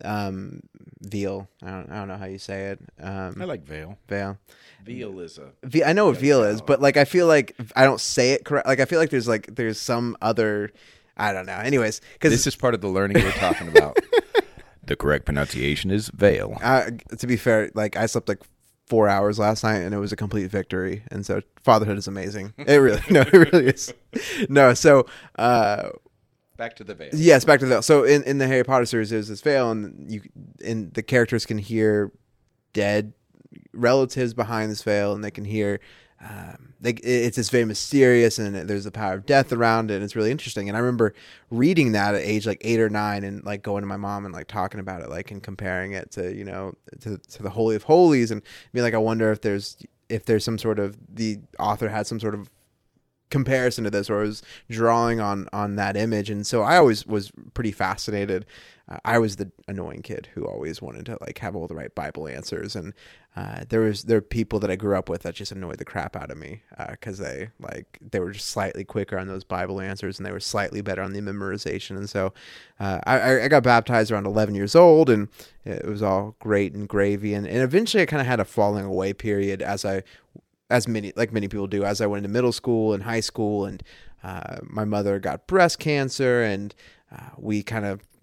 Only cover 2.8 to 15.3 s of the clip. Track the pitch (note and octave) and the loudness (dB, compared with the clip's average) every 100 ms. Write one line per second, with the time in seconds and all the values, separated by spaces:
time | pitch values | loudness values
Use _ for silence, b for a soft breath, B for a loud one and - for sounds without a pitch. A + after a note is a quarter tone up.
2.8 | - _ F2+ G2 F#2 - F#3 A2+ C#2+ D#2 | -16 _ -12 -10 -10 -10 -10 -10 -12 -16
3.8 | D#2+ G#2 - G2+ G2 G2 _ b b b | -14 -18 -10 -6 -6 -10 _ b b b
4.8 | G2+ B2+ A2 F#2+ E2+ D#2+ C#2 _ B2+ D3+ | -16 -14 -12 -12 -16 -16 -20 _ -2 0
5.8 | D3+ F#3 G3+ A#2+ C#3 C3+ G#2 A2 B2+ C3+ | 2 4 4 4 4 4 4 0 0 4
6.8 | C#3 C#3+ C#3 F3+ E3+ D3+ B2 - A#2 - | 4 4 4 4 4 4 2 -6 -6 6
7.8 | C3+ A#2+ - - B2 C#3 - C#3+ - C3 | 6 6 -2 2 2 2 0 -2 0 2
8.8 | C3 E3+ D#3+ C3+ A#2 A2 - G#2+ A2+ G#2+ | 2 2 2 0 0 -2 -2 -6 -4 -4
9.8 | - A#2 A#2+ - A2 A2+ G#2+ G#2 G2+ _ | -4 -2 -2 -2 -2 2 0 0 -4 _
10.8 | b b b - G#2 F#2+ F#2+ F#2 A#2+ C#3 | b b b -6 -4 -4 -6 -6 0 2
11.8 | A2 - B B D#3 - - - B2+ A2+ | 2 -4 B B 2 4 0 0 -2 0
12.8 | G2 F#2+ G2 G2+ - - F#2 - E2 F#3+ | -2 -2 2 2 2 0 -2 -2 4 4
13.8 | - - - A#4 - - - B B B | 4 -2 0 0 0 -2 -4 B B B
14.8 | - C#2+ C#2+ C#2+ - | -6 -2 0 0 0